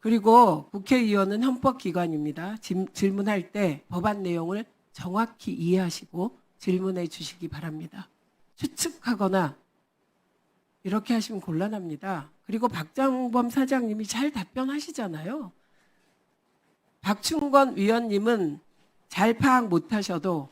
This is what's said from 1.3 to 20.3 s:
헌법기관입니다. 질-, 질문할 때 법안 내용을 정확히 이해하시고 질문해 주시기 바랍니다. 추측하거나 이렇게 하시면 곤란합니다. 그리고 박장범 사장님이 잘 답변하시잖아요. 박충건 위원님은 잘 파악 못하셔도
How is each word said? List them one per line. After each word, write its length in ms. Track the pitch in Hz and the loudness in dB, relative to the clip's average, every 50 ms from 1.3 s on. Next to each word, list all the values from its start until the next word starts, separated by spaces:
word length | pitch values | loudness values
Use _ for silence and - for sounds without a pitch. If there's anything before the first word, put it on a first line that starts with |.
| 202 214 240 | 0 0 0
헌법기관입니다. 1120 | 262 254 247 - 269 262 - - 196 170 180 175 170 160 151 151 151 147 160 165 190 214 220 | 0 0 2 0 0 0 0 -4 -4 -2 0 -2 0 -2 -2 -4 -4 -6 -6 -8 -10 -10 -10
질-, 260 | - - 185 180 190 - _ | -8 -4 -2 -2 -2 -4 _
질문할 600 | - 202 196 196 196 202 202 208 196 170 - _ | 0 0 0 2 0 0 0 0 -2 -2 -4 _
때 300 | 208 208 180 147 143 - _ | 0 0 0 0 -2 -8 _
법안 340 | - 180 175 214 208 202 190 | -8 -2 0 0 -2 0 -4
내용을 420 | 180 175 170 165 170 190 208 226 _ _ _ _ _ _ | -4 -2 -2 -2 -4 -4 -6 -6 _ _ _ _ _ _
정확히 600 | - - 180 180 208 226 226 - _ - - 185 | -14 -10 -6 -2 -2 -2 -2 -4 _ -10 -8 -6
이해하시고 840 | - 165 170 180 185 185 175 160 - - - - 170 180 233 - _ _ _ _ _ | -4 0 2 2 2 2 0 -4 -8 -12 -12 -6 -6 -6 -6 -6 _ _ _ _ _
질문해 480 | - - 185 185 185 190 190 180 175 | -4 -2 -2 0 0 -2 -4 -4 -6
주시기 420 | 160 - - 165 - - - 175 160 | -6 -8 -10 -14 -14 -12 -12 -12 -12
바랍니다. 600 | - 147 151 165 151 156 165 165 - - 190 _ _ _ _ _ _ _ _ _ _ | -10 -10 -10 -10 -10 -10 -12 -14 -16 -18 -20 _ _ _ _ _ _ _ _ _ _
추측하거나 1000 | _ - 302 - - - 339 - - - 240 240 196 202 190 190 190 180 143 143 - _ _ _ _ _ _ _ _ _ _ _ _ _ _ _ _ _ _ _ _ _ _ _ _ _ | _ -8 -8 -6 -4 -6 -6 -6 -8 -4 -4 -2 0 2 2 2 2 0 0 -4 -8 _ _ _ _ _ _ _ _ _ _ _ _ _ _ _ _ _ _ _ _ _ _ _ _ _
이렇게 320 | 196 190 220 208 - 240 | -2 -2 -2 0 0 0
하시면 260 | 226 214 - 226 196 | 0 0 -4 -8 -10
곤란합니다. 920 | - - 165 156 185 208 214 208 185 170 156 143 - 196 190 160 139 - _ _ _ | -6 -4 -2 -2 -2 -2 -4 -6 -8 -8 -10 -10 -8 -8 -8 -8 -8 -14 _ _ _
그리고 200 | _ 202 226 226 240 | _ -6 -2 -2 -2
박장범 840 | - 170 160 - _ - 262 269 262 254 254 247 226 247 247 240 | -2 -2 -8 -8 _ 0 0 0 0 0 -2 0 2 2 2 2
사장님이 560 | 233 277 269 262 269 262 240 226 214 214 220 | 2 0 2 2 2 0 0 -2 -4 -4 -6
잘 260 | 202 - 226 262 294 294 | -4 -2 -2 -2 -2 -2
답변하시잖아요. 1200 | 254 185 - _ 262 262 262 277 294 294 - 311 - 240 190 165 156 156 175 247 311 277 180 - _ _ _ _ _ _ _ _ _ _ _ _ _ _ _ _ _ _ _ _ _ _ _ _ _ _ _ _ _ | -4 -8 -8 _ -6 -4 -4 -4 -6 -8 -8 -8 -8 -6 -6 -6 -8 -8 -8 -8 -8 -10 -12 -14 _ _ _ _ _ _ _ _ _ _ _ _ _ _ _ _ _ _ _ _ _ _ _ _ _ _ _ _ _
박충건 760 | - 185 208 202 - - 320 311 285 285 262 277 269 262 - | -2 -2 -2 -2 -2 -4 -2 0 0 6 6 6 6 6 2
위원님은 840 | - 196 202 226 233 240 226 208 202 208 226 240 220 185 156 147 160 _ _ _ _ _ _ _ _ _ _ | 0 2 2 2 2 0 0 0 0 2 2 2 2 0 -2 -2 -6 _ _ _ _ _ _ _ _ _ _
잘 260 | - - 196 220 233 | 0 2 2 2 4
파악 340 | 226 - 277 262 254 240 214 | 4 4 4 4 4 4 2
못하셔도 800 | 175 170 165 - 220 214 196 - 180 165 147 190 | 0 0 0 0 -4 -4 -2 -2 -4 -4 -2 -2